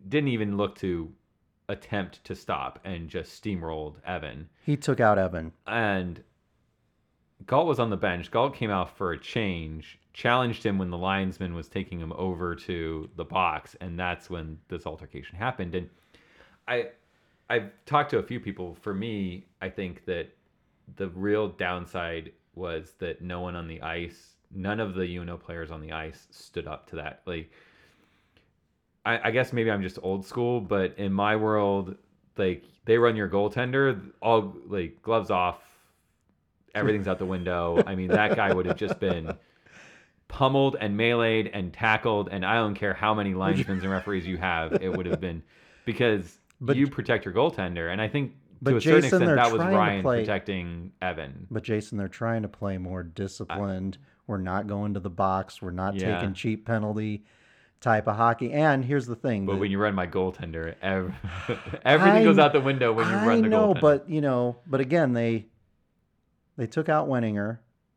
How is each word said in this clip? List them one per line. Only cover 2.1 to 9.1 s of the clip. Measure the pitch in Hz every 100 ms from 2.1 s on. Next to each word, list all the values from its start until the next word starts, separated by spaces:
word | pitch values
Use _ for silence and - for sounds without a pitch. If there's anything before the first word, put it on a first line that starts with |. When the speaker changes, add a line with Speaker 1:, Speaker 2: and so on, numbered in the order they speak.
| -
Speaker 1:
to | -
stop | 98 - 80 65 -
and | 95 87 82
just | 87 80 -
steamrolled | 107 95 82 78 76 76
Evan. | - 90 76 64 78 _
Speaker 2:
He | - 143
took | - 127
out | 113 101
Evan. | 92 90 82 - -
Speaker 1:
And | 113 110 95 90 82 - _ _ _ _ _ _ _ _ _ _ _ -
Galt | 131 170
was | 127
on | 117
the | 95
bench. | 101 87 -
Galt | 113 139
came | 135 113
out | 98 90 -
for | 95